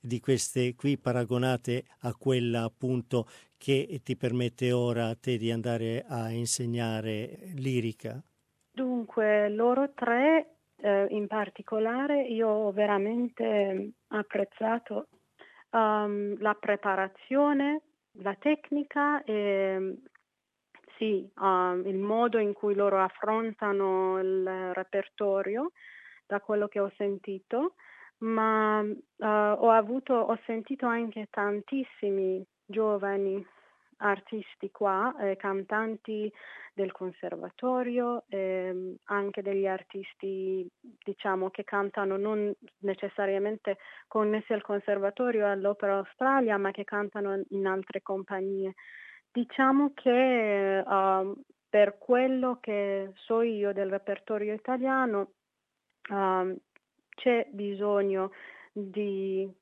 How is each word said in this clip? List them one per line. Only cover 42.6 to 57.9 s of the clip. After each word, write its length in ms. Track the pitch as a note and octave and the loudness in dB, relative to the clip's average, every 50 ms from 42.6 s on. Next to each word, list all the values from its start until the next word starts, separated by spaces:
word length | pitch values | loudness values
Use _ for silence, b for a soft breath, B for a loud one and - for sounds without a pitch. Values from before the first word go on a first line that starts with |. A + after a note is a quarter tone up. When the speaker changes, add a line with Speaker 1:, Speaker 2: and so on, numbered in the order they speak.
| - - _ _ | -10 -20 _ _
Speaker 2:
necessariamente 960 | G3 G3+ F#3+ F#3 - G3 - - G3+ G3 G3 G3 G3 G#3 G#3+ G#3+ _ - G3 G3 B B B B B B | -4 -4 -4 -2 -4 -8 -4 -2 -2 0 0 0 0 -2 -4 -4 _ -6 -6 -6 B B B B B B
connessi 440 | - A3 G#3+ G#3 G#3+ G#3+ G#3+ - A3+ | -2 0 2 2 2 0 -2 -2 -4
al 100 | G#3+ - | -4 -2
conservatorio 840 | - G3+ G3+ - - G3+ G3+ G3 G3 G3+ - B3+ B3 A#3 A3 G#3 | -2 -4 -4 0 0 -2 0 0 -2 0 0 -2 0 2 2 2
e 40 | G3+ | 2
all'Opera 460 | G3+ G3 F#3+ G3+ G3+ G3+ - G3+ G3 G3 | 0 2 0 0 0 0 0 0 0 0
Australia, 580 | G3 F#3+ - _ B3 C4 C4+ C#4 B3+ A3+ G#3+ G3 | -2 -4 -6 _ 2 4 4 4 4 4 2 2
ma 120 | G3 G3 F#3+ | 2 0 -2
che 120 | - G3+ | -4 -8
cantano 560 | - - G3+ G#3 G3+ - G#3+ G3+ G3 G3 G3 F#3+ - | -4 -4 -4 -4 -4 -4 -4 -4 -2 -2 -4 -4 -4
in 160 | - G3 G3 | -4 -2 0
altre 360 | F#3+ F#3+ F#3+ F#3+ - - G3 _ | 0 0 -2 -4 -6 -8 -10 _
compagnie. 720 | - G3 G3 F#3+ - G#3 F#3+ F#3+ G3 G3 G3 G3 F#3+ F#3+ B B B B B B B B B B _ | -6 -6 -6 -6 -6 -6 -4 -4 -4 -2 -2 -4 -4 -6 B B B B B B B B B B _
Diciamo 600 | _ A#3+ A#3+ A#3+ - - C4+ C4 C4+ C#4 C#4+ C#4+ C#4 | _ -4 -4 -4 0 2 4 6 6 6 4 4 0
che, 840 | - - C4 A#3+ B3 B3+ C4 B3+ A#3+ A3+ G#3+ G3+ G3+ G3 G3 G3 F#3+ | 0 2 4 6 6 6 6 4 4 4 2 2 2 2 2 2 2
ehm, 560 | F#3+ - G3 G3 F#3+ F#3+ F#3+ F#3+ F#3+ G3 G3 - - _ _ _ _ _ | 0 2 2 4 4 4 4 2 2 -2 -4 -8 -12 _ _ _ _ _
per 300 | - G#3 G#3 G3+ G3+ - | 6 6 6 6 4 -4
quello 600 | - - B3 B3 B3+ C4 C4 B3+ B3+ B3+ B3 B3 | 2 4 4 4 6 4 2 2 0 0 -2 -2
che 520 | - - G#3+ G#3 G3+ G3+ G3 G3 G3 G3 G3 | -4 -4 -2 -2 0 0 0 -2 -4 -6 -10
so 240 | - - - A3+ A3+ A#3 | -16 -6 -2 0 2 2
io 300 | A#3 A3+ G#3 G3+ G3+ G3+ | 2 0 0 0 0 0
del 160 | F#3+ G3+ F#3+ | 0 -2 -2
repertorio 640 | F#3+ G3 G3 - G3+ F#3+ _ - A3 G#3+ G#3 G#3 G#3 | -2 -4 -4 -4 -6 -6 _ -4 -4 -2 -2 -4 -4
italiano, 800 | G#3+ - - B3+ B3+ B3 C4+ C4 C4 C4 B3 G#3+ G3+ G3 G3 _ _ _ _ _ _ _ _ _ _ _ _ _ _ _ - | -6 -4 -4 -2 0 0 0 2 2 2 2 2 0 -2 -2 _ _ _ _ _ _ _ _ _ _ _ _ _ _ _ -6
ehm, 460 | G#3 G3 G3 F#3+ F#3 F#3 F#3 F#3 F#3 - _ _ _ _ _ _ _ _ _ _ - | -2 0 2 2 2 2 0 0 -4 -6 _ _ _ _ _ _ _ _ _ _ -20
c'è 300 | - - B3+ A#3+ A#3 - - | -2 2 2 2 2 0 -2
bisogno 840 | - G3 G#3 G3+ G3+ F#3+ G3+ G#3 | -6 -6 -6 -6 -4 -2 0 0